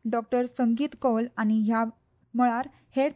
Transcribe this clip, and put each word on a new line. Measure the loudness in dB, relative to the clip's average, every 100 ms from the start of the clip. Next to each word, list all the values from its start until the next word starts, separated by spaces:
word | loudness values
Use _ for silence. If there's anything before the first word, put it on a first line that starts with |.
डॉक्टर | -4 -4 -2 -2 -2
संगीत | 0 0 2 -2 -2
कौल | 0 0 -2 -2
आनी | 0 2
ह्या | 0 0 -2 -6 _ _ _
मळार | 0 2 2 -6 -12 _ -2
हेर | -2